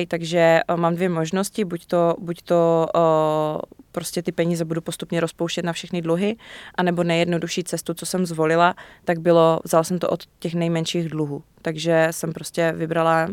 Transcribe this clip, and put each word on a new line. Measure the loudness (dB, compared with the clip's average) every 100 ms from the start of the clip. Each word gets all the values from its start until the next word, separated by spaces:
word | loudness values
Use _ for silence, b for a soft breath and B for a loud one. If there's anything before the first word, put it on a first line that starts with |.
| 2
takže, | -2 -2 4
eh, | 6 6 4 0
mám | 0 0
dvě | 0
možnosti, | 0 -2 -2 -4 -4 -4
buď | -6 -2
to, | 2 2 0
buď | -6 -8
to, | 0 2 4 2 2 2
eh, | 4 4 2 0 -2 -4 -10 -18 -16
prostě | -10 -8 -6
ty | -4
peníze | -2 0 -2 -2
budu | -4
postupně | -6 -10 -6 -4
rozpouštět | -4 -4 -6 -4 -6
na |
všechny | -6 -8 -6
dluhy, | -2 0 -2 -4 B B B -2
anebo | 0 2
nejjednodušší | 2 2 0 0 -2 -6
cestu, | -4 -6 -6
co | -6 -4
jsem | -2 -2
zvolila, | 0 2 4 2 0 B B -4
tak | 0
bylo, | 4 6 6 4
vzala | 2 0
jsem | 2 -2
to | -2
od | -4 -6 _
těch | -6
nejmenších | -2 0 0 -2 -4 -4
dluhů.“ | -4 -4 -6 -12 _
Takže | -8 -4 0 2 2
jsem | 0 -6
prostě | -8 -6 -2 -2 -2
vybrala | -2 0 2 2 0